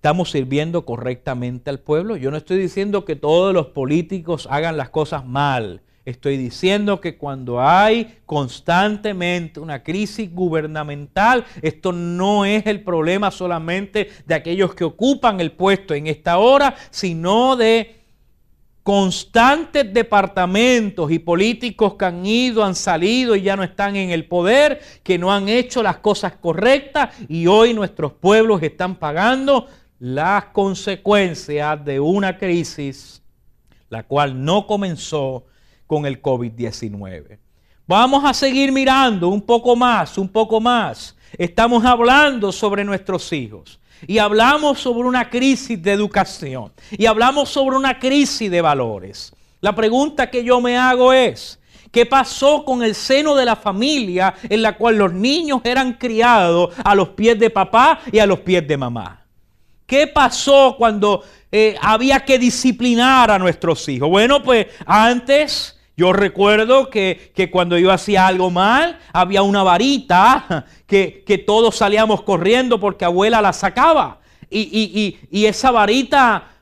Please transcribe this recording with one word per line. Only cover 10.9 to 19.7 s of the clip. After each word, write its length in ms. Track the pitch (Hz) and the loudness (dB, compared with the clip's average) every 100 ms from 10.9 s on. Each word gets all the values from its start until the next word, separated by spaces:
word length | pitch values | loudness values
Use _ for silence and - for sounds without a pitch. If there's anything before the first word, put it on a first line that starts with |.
| 143 143 - 214 254 - - | -12 -10 0 2 0 -4 -8
esto 300 | 156 - 190 | -8 -6 -6
no 520 | 175 175 175 190 208 | -6 -6 -4 -2 0
es 220 | 196 214 214 | 0 -2 -2
el 160 | 208 | -6
problema 480 | 208 170 156 190 202 | -4 -4 -2 -2 -4
solamente 800 | 180 180 170 160 180 196 214 196 - - | -6 -8 -6 -6 -8 -6 -6 -8 -12 -6
de 80 | |
aquellos 400 | 165 165 180 185 | -6 -4 -2 -4
que 80 | - | -2
ocupan 560 | 170 - 247 269 247 196 | -8 -2 -2 0 0 -2
el 140 | 165 | -6
puesto 420 | - 185 196 196 | -2 0 0 -2
en 140 | 147 156 | -8 -6
esta 300 | 151 - 170 | -6 -2 2
hora, 360 | 226 277 277 262 - | 4 4 2 -2 -16
sino 640 | - 190 165 170 214 254 | -8 -6 -4 -2 0 2
de 460 | 262 220 226 208 _ _ _ _ _ _ _ _ _ | 2 2 2 -2 _ _ _ _ _ _ _ _ _
constantes 1120 | - 202 190 - - 226 240 294 311 | -2 0 0 -4 -2 2 2 2 -2